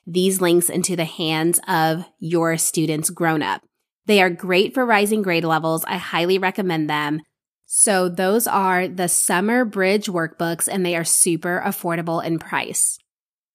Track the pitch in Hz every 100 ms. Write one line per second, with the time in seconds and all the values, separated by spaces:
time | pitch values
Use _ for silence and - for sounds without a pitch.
0 | - 175 190 190 175 175 170 175 180 175
1 | 160 - 156 160 165 175 - 170 160 160
2 | - - 165 170 165 160 - 170 156 156
3 | 156 170 170 160 98 95 _ _ _ _
4 | - 202 185 170 185 180 220 269 240 208
5 | 208 220 185 165 165 160 160 160 - 180
6 | - 170 175 190 190 202 185 160 156 151
7 | 147 156 - _ _ _ - - 226 190
8 | 180 175 190 226 - 196 190 180 185 180
9 | 175 - - 180 208 240 233 202 185 208
10 | 214 175 165 - 165 165 - 190 180 170
11 | 165 - 180 160 175 180 196 - 175 170
12 | 170 165 - 165 - 143 117 - - -
13 | _ _ _ _ _